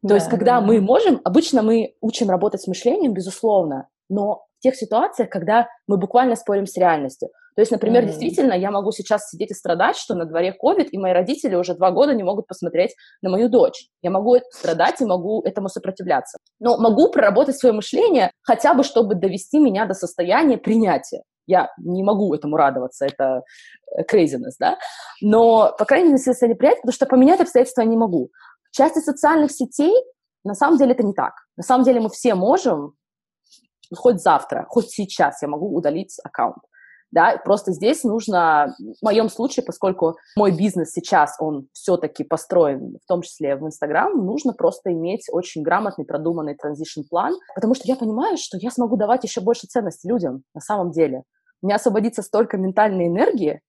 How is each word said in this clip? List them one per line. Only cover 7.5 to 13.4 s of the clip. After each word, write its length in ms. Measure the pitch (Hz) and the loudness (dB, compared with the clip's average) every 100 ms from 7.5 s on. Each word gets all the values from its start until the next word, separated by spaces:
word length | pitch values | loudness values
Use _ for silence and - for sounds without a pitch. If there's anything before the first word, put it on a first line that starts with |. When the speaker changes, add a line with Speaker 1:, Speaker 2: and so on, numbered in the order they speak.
| - | 0
Speaker 1:
То 60 | |
есть, 100 | 226 | 0
например, 300 | 214 214 240 | 0 2 2
Speaker 2:
Мгм. 60 | 220 | 2
Speaker 1:
действительно, 460 | - - 339 269 | -4 -4 0 0
я 160 | 180 190 | 0 -2
могу 220 | 202 202 | -2 -4
сейчас 360 | 220 190 208 - | -8 -4 -4 -4
сидеть 200 | 170 208 | -10 -10
и 20 | |
страдать, 420 | 196 185 170 196 - | -8 -4 0 0 -2
что 180 | - | -6
на 120 | 190 165 | -6 -4
дворе 260 | 160 180 | -2 -4
ковид, 360 | 185 254 370 302 | 0 0 2 0
и 60 | 185 | -2
мои 140 | 185 | 0
родители 440 | 180 180 311 269 180 | 0 0 -2 -2 -2
уже 180 | 180 | -2
два 160 | 175 185 | 0 0
года 220 | 180 285 | 4 2
не 80 | 247 | 2
могут 220 | 185 196 - | -2 -4 -8
посмотреть 460 | 180 175 160 180 - _ _ | -10 -6 -2 -2 -4 _ _
на 80 | 190 | -4
мою 180 | 190 | 0